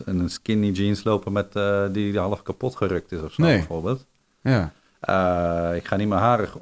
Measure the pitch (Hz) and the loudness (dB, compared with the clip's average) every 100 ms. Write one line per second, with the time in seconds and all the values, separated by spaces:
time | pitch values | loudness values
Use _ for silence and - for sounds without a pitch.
0 | - 92 87 - - 107 104 92 101 101 | -4 -2 -2 -4 -2 0 2 0 0 0
1 | 110 107 - 101 101 104 101 101 98 101 | 0 0 0 -4 -2 -2 0 0 0 -2
2 | 101 101 92 101 - - 123 - 95 90 | -2 0 -2 -4 -6 -6 -6 -2 -2 -2
3 | - 85 78 - 165 110 80 82 87 131 | -4 -8 -8 2 4 4 0 -4 -4 -4
4 | - _ _ _ 131 123 80 - _ - | -8 _ _ _ 0 2 0 -6 _ -10
5 | - 95 92 87 85 85 85 85 - 101 | 0 2 2 2 0 0 0 -2 -2 -2
6 | 104 95 113 120 101 - | 2 4 4 4 0 -4